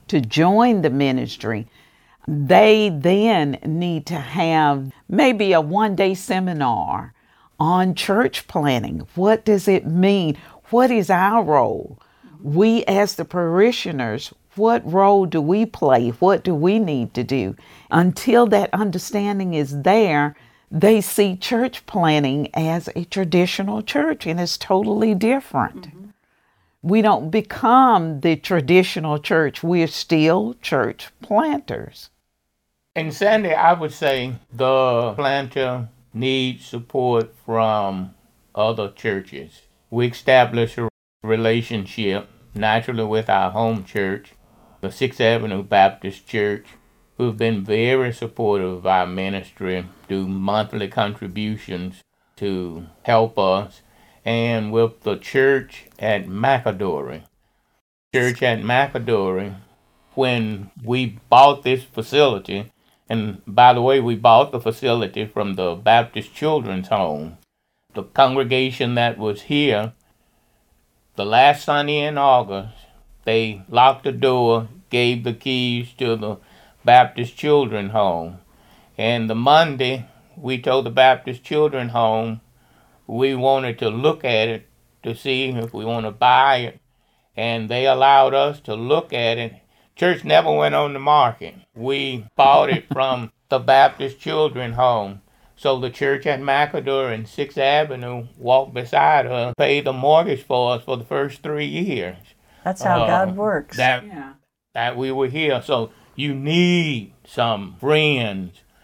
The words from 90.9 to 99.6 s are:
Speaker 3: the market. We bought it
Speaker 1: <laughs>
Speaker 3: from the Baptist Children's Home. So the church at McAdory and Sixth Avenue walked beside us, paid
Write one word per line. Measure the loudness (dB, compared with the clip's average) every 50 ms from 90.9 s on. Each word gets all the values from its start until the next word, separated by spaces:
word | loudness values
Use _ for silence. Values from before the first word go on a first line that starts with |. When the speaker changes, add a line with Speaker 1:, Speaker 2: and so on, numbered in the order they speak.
| -4
Speaker 3:
the | -4
market. | 0 2 4 4 4 2 0 -6 -12 -18 -18 -20 _ _ _
We | -10 -6 -4 -4 -4 -4 -6 -8 -10 -12 -4 _
bought | 4 6 6 6 6 4 2
it | -2 -4 -6
Speaker 1:
<laughs> | -6
Speaker 3:
from | -4 -2 -2 -2 -2 -4 -6 -10 _ _ _ _
the | -2 0
Baptist | 2 4 6 6 6 4 2 -2 -8 -10 -10 -10
Children's | -8 -4 -2 0 -2 -2 -2 -6 -8 -6 -2
Home. | 0 2 2 2 0 -2 -6 -10 -16 _ _ _ _ _ _ _
So | -4 -2 -2 -2 -2
the | -4 -8
church | -6 -4 -2 -2 -2 -2 -2
at | -4 -4 -4
McAdory | -2 -2 0 0 0 -2 -4 -6 -4 -2 -2 -2 -2 -4 -6
and | -8 -10
Sixth | -10 -8 -8 -8 -6 -4
Avenue | -2 0 2 2 0 0 -2 -6 -10 -10 -10 -10 -10 -12 -14 -16
walked | -8 0 2 2 2 0 -2 -6
beside | -10 -8 -2 0 2 2 4 4 2 0
us, | 0 -4 -4 -4 -4 -2
paid | -2